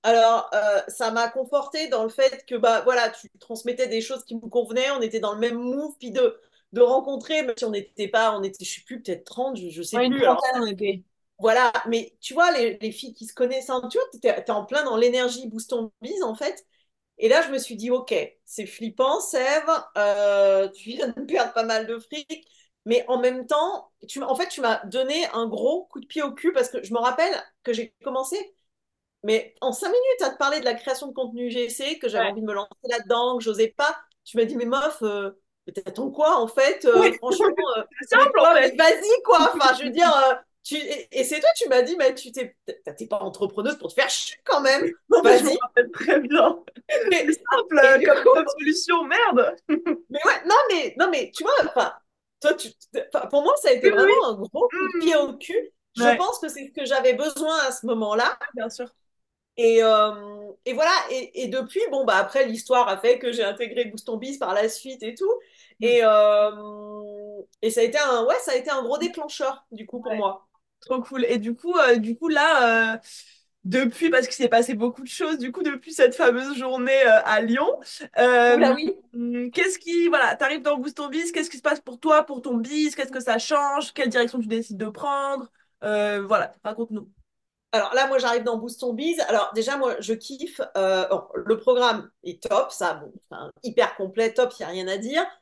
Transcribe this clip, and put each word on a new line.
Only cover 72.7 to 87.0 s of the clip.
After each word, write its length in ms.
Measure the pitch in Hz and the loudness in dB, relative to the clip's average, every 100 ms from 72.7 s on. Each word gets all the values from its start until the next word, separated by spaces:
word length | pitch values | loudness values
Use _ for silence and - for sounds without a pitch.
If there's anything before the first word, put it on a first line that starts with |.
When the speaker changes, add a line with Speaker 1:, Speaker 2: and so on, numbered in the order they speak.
| 226 226 226 | 4 0 -2
Speaker 2:
euh, 20 | - - - _ _ _ 190 | -12 -20 -20 _ _ _ -2
depuis, 440 | 247 254 - 330 | 0 0 0 2
parce 160 | 262 247 | 2 0
qu'il 100 | - | -2
s'est 140 | 247 | 2
passé 240 | 233 240 | 2 2
beaucoup 300 | 220 240 240 | -2 -4 -4
de 40 | 262 | -14
choses, 300 | - 311 311 | -6 -4 -4
du 140 | 247 | -6
coup, 100 | 370 | -6
depuis 320 | 302 269 - | -6 -6 -10
cette 220 | 320 247 247 | 2 2 4
fameuse 400 | 269 247 269 269 | 2 2 -4 -6
journée, 460 | 262 254 247 269 254 | -6 -4 0 4 6
euh, 160 | 220 | 6
à 180 | - 214 | 4 0
Lyon, 380 | 226 247 330 587 - - 302 - | 2 0 0 -2 -8 -16 -6 2
euh, 380 | 247 247 240 240 | 4 6 6 6
Speaker 1:
Oula, 180 | 269 | 4
oui. 220 | 269 311 381 _ | 2 -2 -6 _
Speaker 2:
hum, 380 | 240 240 240 247 | -10 -6 -6 -6
qu'est-ce 260 | 285 349 359 | -2 -2 -4
qui, 300 | 339 339 339 | -4 0 2
voilà, 280 | 302 247 - | 2 2 0
t'arrives 280 | 277 302 | -4 -2
dans 140 | 294 294 | -2 -2
Boost 200 | 277 - | -4 -10
Ton 120 | 285 | -8
Biz, 220 | 302 339 | -6 -6
qu'est-ce 180 | 339 320 | -6 -8
qui 60 | 262 | -4
se 40 | |
passe 200 | 302 294 | -4 -4
pour 180 | - 240 | -8 -6
toi, 240 | 320 302 | 2 2
pour 180 | 311 262 | 2 -8
ton 140 | 262 233 | -4 -4
biz, 400 | 226 302 302 - | -4 -2 -2 -2
qu'est-ce 160 | 262 | -8
que 80 | 262 | -6
ça 180 | 247 226 | -2 -2
change, 560 | - 294 285 285 254 | 0 0 0 -2 -6
quelle 160 | - 240 | -4 -2
direction 300 | 240 240 254 | 0 -2 -2
tu 80 | 214 | -4
décides 300 | 226 226 196 | -4 -6 -8
de 120 | 214 | -10
prendre, 640 | 214 285 277 277 277 240 _ _ _ | -6 -4 -2 -2 -6 -10 _ _ _
euh, 400 | 208 214 208 208 196 | -4 -2 -2 -2 0
voilà, 260 | 214 - _ | 0 0 _
raconte-nous. 440 | 214 220 226 214 | -10 -8 -8 -10